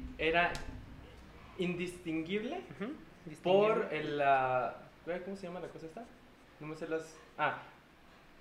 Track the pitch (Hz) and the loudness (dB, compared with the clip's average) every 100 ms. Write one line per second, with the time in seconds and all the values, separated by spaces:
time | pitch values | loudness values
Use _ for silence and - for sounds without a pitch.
0 | - - 160 170 175 - - - - - | -8 0 4 6 4 0 -6 -10 -12 -16
1 | - - - - - - 175 165 180 - | -16 -18 -20 -18 -10 -2 -2 0 -4 -6
2 | 165 160 160 208 247 359 - 139 220 269 | -4 -4 -2 -2 -2 -6 -8 -8 -8 -8
3 | - - 160 151 180 196 214 - - 151 | -14 -18 -16 -2 6 8 8 4 0 -2
4 | 151 147 139 135 131 127 - - - - | -2 2 6 6 6 4 2 -4 -14 -10
5 | 165 185 180 190 175 175 156 156 160 233 | -6 -6 -6 -8 -8 -8 -8 -10 -12 -12
6 | 247 - - - - - 151 156 160 160 | -14 -18 -20 -20 -20 -14 -12 -8 -4 -4
7 | - - - - 143 - - - - - | -4 -16 -12 0 0 0 -8 -20 -20 -20
8 | - - - - | -20 -20 -20 -20